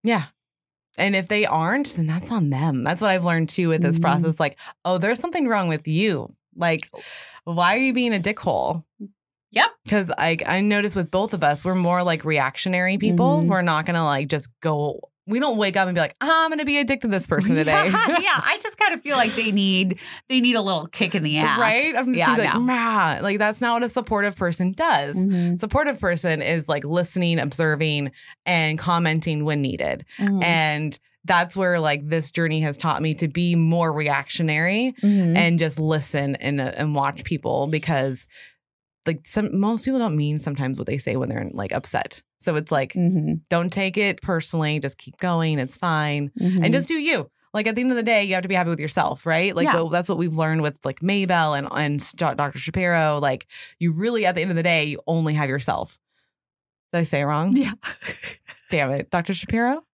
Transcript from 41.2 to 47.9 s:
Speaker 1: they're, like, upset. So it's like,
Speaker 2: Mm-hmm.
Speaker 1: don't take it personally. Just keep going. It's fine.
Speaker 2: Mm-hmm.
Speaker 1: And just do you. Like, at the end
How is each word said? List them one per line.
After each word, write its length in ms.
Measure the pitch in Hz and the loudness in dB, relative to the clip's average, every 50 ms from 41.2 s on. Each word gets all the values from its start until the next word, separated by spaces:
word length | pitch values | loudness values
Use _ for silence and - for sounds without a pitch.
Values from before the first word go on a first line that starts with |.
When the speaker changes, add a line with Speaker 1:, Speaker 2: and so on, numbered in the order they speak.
| 127 131 | -2 -2
Speaker 1:
they're, 200 | 113 117 104 - | -4 -6 -6 -6
like, 180 | - - 101 95 | -6 -8 -6 -4
upset. 500 | - 127 - - - - - - - - _ _ _ _ | -6 -6 -4 -2 -4 -4 -4 -4 -10 -18 _ _ _ _
So 160 | - 180 160 | -4 -2 -2
it's 160 | 151 156 - | -2 -2 0
like, 200 | 160 139 135 - - | 0 0 0 -2 -2
Speaker 2:
Mm-hmm. 400 | 185 175 170 185 160 151 156 156 160 _ _ | 0 2 2 2 2 0 0 -2 -4 _ _
Speaker 1:
don't 220 | 175 170 175 180 | 0 0 0 -2
take 240 | - 196 190 190 170 | -2 -2 -2 -2 0
it 240 | 208 208 202 190 - | 0 0 0 -2 -4
personally. 600 | - - 180 165 - - - 165 156 151 151 151 | -4 -2 -2 -2 -2 -2 -2 -2 0 0 -2 -2
Just 180 | 139 139 - - | -4 -6 -8 -10
keep 180 | - - - - | -16 -20 -10 -4
going. 420 | - 180 175 165 160 160 156 143 | -2 0 0 2 2 0 0 0
It's 160 | 127 131 - | -2 -4 -6
fine. 560 | - - 175 160 151 151 151 143 147 143 139 _ - | -4 -2 0 0 0 0 0 -2 -2 -4 -6 _ -2
Speaker 2:
Mm-hmm. 240 | - 180 185 185 165 | 0 0 2 2 2
Speaker 1:
And 80 | 160 170 | 4 2
just 140 | - - - | 2 0 0
do 60 | 330 | -2
you. 360 | 311 285 330 302 196 143 - _ _ _ _ - | -2 0 0 0 -2 -2 -8 _ _ _ _ -6
Like, 120 | 214 208 220 | -2 -2 -2
at 80 | 220 | -2
the 60 | 240 | 0
end 80 | 247 262 | 0 0